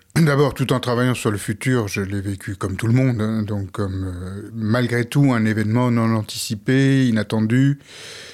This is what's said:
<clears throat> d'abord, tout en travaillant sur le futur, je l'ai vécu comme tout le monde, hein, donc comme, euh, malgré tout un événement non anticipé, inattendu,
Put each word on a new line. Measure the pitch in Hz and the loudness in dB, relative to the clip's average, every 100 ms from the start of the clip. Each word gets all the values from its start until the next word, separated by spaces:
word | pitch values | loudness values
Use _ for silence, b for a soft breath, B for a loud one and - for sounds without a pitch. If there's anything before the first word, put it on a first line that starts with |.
<clears throat> | - - | -4 2
d'abord, | 156 139 139 | 4 4 2
tout | - 131 | 2 0
en | 127 | 0
travaillant | 127 120 127 | 0 0 2
sur | 120 113 | 0 0
le | 101 | -2
futur, | - 104 131 127 104 | -4 -4 0 0 -2
je | 104 | -4
l'ai | 95 101 | -4 -4
vécu | 98 95 - 98 | -6 -8 -8 -6
comme | 98 | -6
tout | 95 113 | -2 2
le | |
monde, | 127 131 113 | 2 2 0
hein, | 107 110 | -2 -2
donc | 107 104 95 | -4 -6 -6
comme, | - 98 95 92 | -6 -6 -4 -6
euh, | 90 92 98 104 | -8 -10 -12 -12
malgré | 113 107 123 123 120 | -6 0 0 2 0
tout | 120 143 139 | 0 2 4
un | 117 | 4
événement | 110 110 104 120 123 | 2 2 0 2 2
non | 117 113 113 | 2 2 0
anticipé, | 107 - - 107 - 131 135 135 127 | -2 -8 -6 -4 0 2 4 4 2
inattendu, | 110 104 110 110 123 139 143 B B B B B | 2 0 0 2 4 4 0 B B B B B